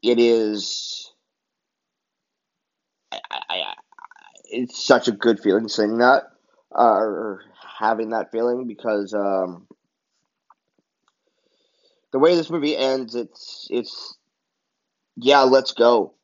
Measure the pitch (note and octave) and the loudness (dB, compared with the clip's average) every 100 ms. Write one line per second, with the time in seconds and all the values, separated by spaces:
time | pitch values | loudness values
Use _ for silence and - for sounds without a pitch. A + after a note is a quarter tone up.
0 | A2 A#2 A#2+ A#2 A2 G#2 F#2+ - - - | 2 4 4 4 0 -4 -8 -10 -12 -14
1 | - _ _ _ _ _ _ _ _ _ | -18 _ _ _ _ _ _ _ _ _
2 | _ _ _ _ _ _ _ _ _ _ | _ _ _ _ _ _ _ _ _ _
3 | _ A#1+ - C2 - F2+ A1 G1+ _ - | _ -16 -12 -14 -8 -8 -8 -14 _ -20
4 | - - _ _ _ A#2+ B2 - - B2 | -20 -20 _ _ _ -8 -8 -8 2 2
5 | - G2+ A#2 A2 G#2 G2 A2+ - G#2+ A2+ | 2 0 0 0 2 0 0 -4 -2 2
6 | B2 C#3 - _ _ _ _ - A#2 G2+ | 4 2 0 _ _ _ _ 0 2 2
7 | A2 F#2+ G#2+ F#2+ - _ - - A2 A2 | -2 -6 -8 -10 -16 _ -20 -6 -4 -2
8 | A2+ A2+ - A2+ A#2+ B2 B2 G#2 A#2 G#2 | -4 -6 -6 -4 -2 -4 -8 -8 -4 -4
9 | G2 G#2 G2+ F#2+ F#2 F2 F#2+ _ _ _ | -4 -4 -2 -2 -4 -8 _ _ _ _
10 | _ _ _ _ _ _ _ _ _ _ | _ _ _ _ _ _ _ _ _ _
11 | _ _ _ _ _ _ _ _ _ _ | _ _ _ _ _ _ _ _ _ _
12 | _ C3 D#3 F3 D#3+ E3 D3 D3+ C3+ C3+ | _ 2 4 4 0 -4 -2 -2 0 -2
13 | A#2 A#2+ G#2+ - - - - A#2+ A#2+ - | -4 -8 -8 -14 -20 -18 -6 -6 -6 -14
14 | - - _ _ _ _ _ _ _ _ | -20 -20 _ _ _ _ _ _ _ _
15 | _ - B2 C#3 C3 C3 C3 - A#2 A#2 | _ -2 4 6 6 4 2 4 4 4
16 | F#2+ _ | 0 _